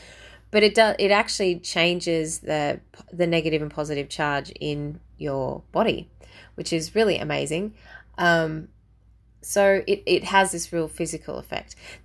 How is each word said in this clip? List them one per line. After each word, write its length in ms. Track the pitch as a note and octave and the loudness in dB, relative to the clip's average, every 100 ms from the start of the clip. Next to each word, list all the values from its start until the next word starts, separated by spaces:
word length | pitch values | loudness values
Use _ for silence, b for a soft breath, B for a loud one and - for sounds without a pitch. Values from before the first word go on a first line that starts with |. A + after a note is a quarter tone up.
| B B B B _ | B B B B _
But 120 | G#3+ | 4
it 120 | G#3 | 6
do-, 200 | A3 A3 - | 6 4 4
it 120 | G3 | 2
actually 500 | G3+ G#3+ - F#3+ E3+ | 2 2 0 0 -2
changes 800 | - F3 E3+ F3 E3+ E3 D#3+ - | -4 2 2 2 0 -2 -2 -6
the, 420 | - D3+ D3 - - - - | -4 -2 -2 -4 -8 -20 -16
the 140 | E3+ F3 | -2 2
negative 340 | E3+ D#3+ D#3 | 2 2 -2
and 100 | D3+ | -2
positive 380 | D#3 D3+ C#3+ C#3 | -6 -4 -4 -6
charge 400 | - D3 C#3+ C#3+ - | -2 0 -2 -4 -8
in 420 | D3+ D3 D3 D#3 - - | -6 -4 -6 -10 -18 -10
your 460 | D3+ C3+ C3 - - | -6 -4 -4 -6 -4
body, 380 | E3 G#3+ - - - B B B | 0 2 0 -8 -20 B B B
which 180 | - E3 | -12 -4
is 220 | E3 D#3+ | -4 -2
really 240 | G#3+ A3 E3 | 0 2 0
amazing. 560 | D3+ C#3+ C#3+ D#3+ G#3+ B B B B - | -2 -4 -2 -4 -6 B B B B 0
Um, 520 | F3 E3+ D#3+ D#3 E3 _ _ _ _ _ _ _ | 4 4 0 -6 -12 _ _ _ _ _ _ _
so 400 | - G3+ G3 G3 - | -4 2 4 4 0
it, 160 | G3 - | -2 0
it 180 | F3+ | 0
has 280 | - G3 F#3+ | 4 4 4
this 200 | E3+ - | 0 -4
real 160 | E3+ D#3 | -4 -4
physical 480 | - E3 D#3+ - - | -4 -6 -6 -10 -12
effect. 400 | - - - - B B | -8 -10 -10 -20 B B